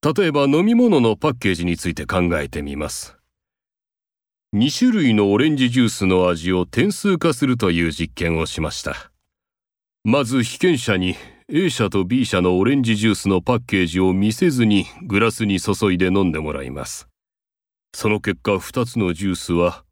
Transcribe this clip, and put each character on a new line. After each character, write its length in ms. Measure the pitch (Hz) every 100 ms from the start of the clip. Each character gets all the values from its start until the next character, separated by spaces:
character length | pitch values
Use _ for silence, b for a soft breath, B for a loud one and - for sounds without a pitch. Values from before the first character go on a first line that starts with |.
例 260 | 151 160 180
え 40 |
ば 140 | 143
飲 200 | 139 147
み 120 | 202 233
物 240 | 247 165
の 160 | 117 107
パ 140 | 127
ッ 40 |
ケ 180 | 123 101
ー 20 | 87
ジ 80 |
に 120 | 87 85
つ 120 | -
い 80 | 78
て 100 | 76
考 240 | 95 90 82
え 100 | 69
て 140 | 78
み 140 | 71 71
ま 120 | 73
す。 280 | - - _ _ _ _ _ _ _ _ _ _ _ _ _ _
二 180 | 101 131
種 220 | - 254
類 200 | 220 139
の 200 | 107 101
オ 60 | 104
レ 100 | 151
ン 80 | 147
ジ 140 | 127
ジ 100 | 120
ュ 40 | 120
ー 20 |
ス 180 | - 95
の 220 | 92 90
味 240 | 85 85
を 140 | 92 87
点 260 | - 185
数 260 | 196 208 180
化 160 | 165
す 100 | 127
る 120 | 139 123
と 160 | 98
い 160 | 85 82
う 20 |
実 240 | - 82
験 240 | - 85 80
を 80 | 80
し 140 | -
ま 100 | 78
し 140 | -
た。 260 | 78 71 - _ _ _ _ _ _ _ _ _
ま 180 | 107 135
ず 220 | 127 131
被 160 | 120 -
験 180 | 180 151
者 200 | 120 98
に 180 | 92 87 B B -
A 160 | 147 190
社 220 | - 104
と 140 | 98
B 220 | 92 123 123
社 160 | 95
の 160 | 90 90
オ 60 |
レ 120 | 104 143
ン 80 |
ジ 100 | 120
ジ 140 | 107 113
ュ 20 |
ー 40 | 98
ス 120 | 98
の 120 | 95
パ 140 | -
ッ 60 | 123
ケ 200 | 123 98
ー 40 | 87
ジ 120 | 87
を 140 | 92
見 200 | 92 104
せ 180 | 110 180
ず 160 | 131 113
に 200 | 101 87 -
グ 160 | 87 101
ラ 140 | 113
ス 140 | - 107
に 140 | 98
注 320 | - 98 104
い 60 | 90
で 80 | 92
飲 160 | 95
ん 80 | 92
で 80 | 76
も 140 | 78
ら 100 | 71
い 80 | 65
ま 160 | 67 65
す。 220 | - - _ _ _ _ _ _ _ _
そ 160 | - 110
の 120 | 104
結 180 | 104 92
果、 200 | - 98
二 260 | - - 123
つ 140 | 117
の 140 | 95
ジ 120 | 85 98
ュ 40 |
ー 20 |
ス 180 | 87 -
は 320 | 85 87 - _